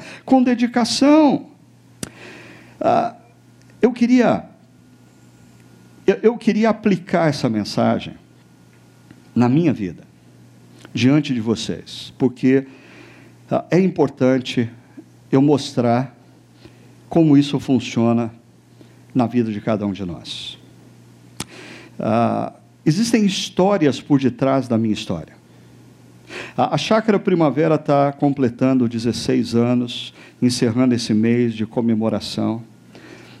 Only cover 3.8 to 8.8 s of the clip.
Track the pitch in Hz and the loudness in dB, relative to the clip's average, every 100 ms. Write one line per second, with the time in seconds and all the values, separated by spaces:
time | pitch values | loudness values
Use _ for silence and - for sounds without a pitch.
3.8 | 240 247 240 254 214 104 - - _ _ | 0 2 2 4 4 0 -4 -20 _ _
4.8 | _ - - _ - - - - - - | _ -20 -20 _ -20 -20 -20 -20 -20 -20
5.8 | - - - 196 220 240 - 214 220 220 | -20 -8 -2 2 2 2 -2 0 0 0
6.8 | 214 180 - 180 160 147 123 107 101 - | 0 -2 -2 0 0 0 -2 -2 -4 0
7.8 | 117 113 - - - _ _ _ _ - | 0 0 -6 -16 -20 _ _ _ _ -20